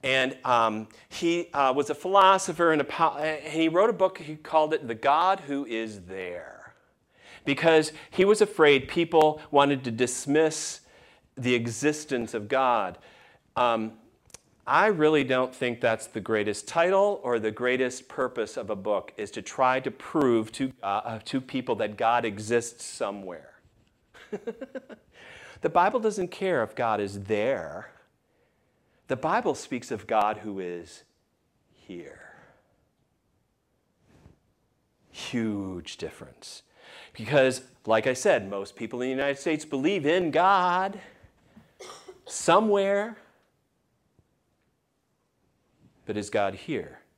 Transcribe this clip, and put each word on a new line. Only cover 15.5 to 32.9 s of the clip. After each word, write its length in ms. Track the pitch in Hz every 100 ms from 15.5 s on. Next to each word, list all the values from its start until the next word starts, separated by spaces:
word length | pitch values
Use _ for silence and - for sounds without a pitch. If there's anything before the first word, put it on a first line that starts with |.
| -
think 260 | 123 117
that's 240 | 117 113 -
the 120 | 113
greatest 480 | 95 110 104 101 -
title 520 | 170 175 190 202 202
or 160 | 127 120
the 100 | 107
greatest 580 | 107 123 127 127 127 -
purpose 500 | - 127 120 104 -
of 120 | 104
a 60 | 101
book, 380 | 101 101 - -
is 140 | 104
to 100 | -
try 380 | - - 214 208
to 100 | -
prove 640 | - - 160 135 117 110
to, 220 | - 135 -
uh, 20 | 98
uh, 340 | 101 120 110 -
to 160 | 135
people 340 | 131 135 123 110
that 200 | 107 107
God 280 | 117 120 117
exists 600 | 101 107 120 - - -
somewhere. 680 | - 107 101 92 82 - _ _ _ _ _ _ - -
<laughs> 40 | 202 - 220 262 262 - - _ - - - - -
The 80 | 165
Bible 300 | 165 185 247
doesn't 300 | 220 190 180
care 340 | - 190 156
if 120 | 107 -
God 240 | 120 104
is 240 | 101 101
there. 680 | 98 107 113 123 80 73 - _ _ _ _ _ _ _ _ _ _ _ _
The 80 | 127
Bible 400 | 156 208 214 135
speaks 340 | - 123 -
of 140 | 110 -
God 320 | 110 104 107
who 220 | 107 98
is 440 | 90 87 85 - _ _ _ _ _ _ _
here. 600 | _ - 87 78 - - - - _ _ _ _